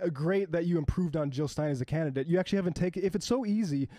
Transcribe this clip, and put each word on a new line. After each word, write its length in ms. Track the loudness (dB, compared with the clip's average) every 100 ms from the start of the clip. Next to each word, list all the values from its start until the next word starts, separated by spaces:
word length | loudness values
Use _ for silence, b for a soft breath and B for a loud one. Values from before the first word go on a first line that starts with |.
uh, 60 | -2
great 420 | -2 0 0 0
that 140 | 0 2
you 120 | 2
improved 380 | 0 0 0 0
on 160 | -2
Jill 160 | -2 -2
Stein 240 | -2 -2
as 100 | -2
a 40 | -2
candidate. 420 | -2 0 -2 2
You 100 | 2
actually 180 | 2 0
haven't 180 | 0 0
taken, 280 | -2 0
if 120 | 0 0
it's 100 | 0
so 200 | 0 2
easy 420 | 2 2 0 -2